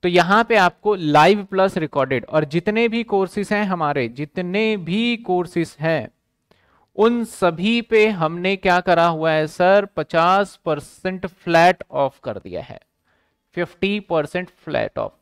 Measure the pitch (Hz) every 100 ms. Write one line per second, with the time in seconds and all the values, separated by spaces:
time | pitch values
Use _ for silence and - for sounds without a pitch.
0 | 180 175 170 208 226 220 180 - 208 202
1 | 156 147 160 208 196 190 190 - 156 147
2 | 131 131 - 156 151 160 170 214 233 226
3 | 226 202 185 - 196 208 208 180 151 143
4 | 120 123 147 - 180 190 220 214 165 196
5 | 240 233 233 180 175 170 165 - 160 160
6 | 107 _ _ _ _ _ _ _ _ -
7 | 220 240 226 - 180 160 196 233 226 220
8 | 214 196 160 170 185 196 190 180 180 170
9 | 170 160 160 156 156 - 180 202 202 -
10 | 151 165 170 190 196 - - 147 - -
11 | 185 185 180 _ - 165 175 185 - 143
12 | 135 _ - 104 95 87 - 113 _ _
13 | _ _ _ _ _ - 170 - 196 208
14 | 202 165 143 180 180 _ - 135 107 -
15 | 104 _